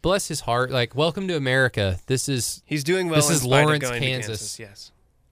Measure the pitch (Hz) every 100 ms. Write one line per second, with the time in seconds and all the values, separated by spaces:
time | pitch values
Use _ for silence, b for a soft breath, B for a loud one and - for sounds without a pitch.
0 | 165 196 - 151 - 120 127 131 117 127
1 | 165 202 190 165 131 131 127 - 98 92
2 | - 131 - 131 - - - 151 139 185
3 | 175 156 147 156 123 135 151 151 131 120
4 | 131 127 107 107 107 - 104 101 - _
5 | _ _ _